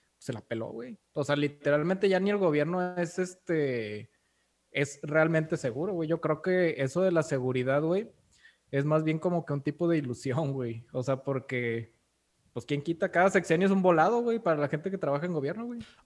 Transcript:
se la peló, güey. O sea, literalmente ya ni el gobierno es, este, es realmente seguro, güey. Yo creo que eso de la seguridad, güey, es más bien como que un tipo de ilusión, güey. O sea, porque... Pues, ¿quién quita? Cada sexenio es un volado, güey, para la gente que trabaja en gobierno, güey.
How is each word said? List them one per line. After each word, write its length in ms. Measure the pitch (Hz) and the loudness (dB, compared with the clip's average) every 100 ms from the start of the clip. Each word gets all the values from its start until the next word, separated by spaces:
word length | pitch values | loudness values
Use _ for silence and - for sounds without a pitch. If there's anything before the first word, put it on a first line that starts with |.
| _ _ | _ _
se 140 | - | -10
la 80 | 110 | -10
peló, 260 | - 113 113 | -6 -6 -6
güey. 280 | - 247 214 _ | -10 -14 -16 _
O 100 | 151 | -6
sea, 120 | 143 147 | 0 0
literalmente 720 | 147 143 147 147 165 190 202 | 0 -2 2 2 2 2 2
ya 100 | 185 | 4
ni 100 | 196 | 2
el 80 | 208 | 2
gobierno 580 | 180 147 151 180 180 180 | 2 2 0 -2 -2 -2
es, 220 | 170 - | -4 -4
este, 920 | 180 - - 160 143 120 107 104 - _ _ _ _ _ _ | -6 -6 -2 0 0 -2 -4 -8 -12 _ _ _ _ _ _
es 260 | - 143 - | -4 -4 -4
realmente 540 | 147 156 160 160 156 156 | 0 2 4 2 0 -4
seguro, 360 | 131 123 196 | -4 -4 -4
güey. 140 | 175 156 | -4 -2
Yo 120 | 165 | -2
creo 220 | 151 151 | -2 -2
que 320 | 185 185 170 147 | 0 2 2 0
eso 180 | 135 180 | -2 2
de 100 | 190 | 2
la 100 | 170 | 2
seguridad, 580 | 151 135 127 127 127 143 | 0 -2 0 0 2 2
güey, 280 | 160 190 226 _ _ _ - _ - | 2 -2 -4 _ _ _ -20 _ -4
es 120 | 139 | -2
más 200 | 147 156 | 2 2
bien 140 | 156 160 | 2 0
como 260 | 180 175 - | 0 -2 -2
que 60 | |
un 80 | 143 | -2
tipo 260 | 147 143 170 | -2 -2 0
de 80 | 160 | 2
ilusión, 560 | 127 120 135 127 139 | 0 -6 -2 -2 -2
güey. 320 | 135 120 113 - | -4 -6 -8 -8
O 100 | 131 | -4
sea, 180 | 127 135 | -2 -2
porque... 720 | 139 135 - 127 117 113 113 _ _ _ _ _ _ | -2 -4 -2 -4 -2 -4 -8 _ _ _ _ _ _
Pues, 140 | 120 - | -12 -4
¿quién 160 | 143 | -4
quita? 280 | 170 165 139 | -4 -2 0
Cada 180 | 170 190 | 4 4
sexenio 360 | 190 - 165 196 | 4 2 4 4
es 60 | |
un 80 | 190 | 4
volado, 400 | 185 160 175 240 | 4 6 4 2
güey, 200 | 240 226 | 0 0
para 200 | 175 151 | 0 0
la 80 | 143 | 0
gente 220 | 151 185 | -2 -4
que 80 | 190 | -4
trabaja 260 | 147 143 | -2 -2
en 80 | 180 | -2
gobierno, 320 | 160 139 208 240 | -2 -4 -6 -8
güey. 120 | 240 - - | -10 -14 -20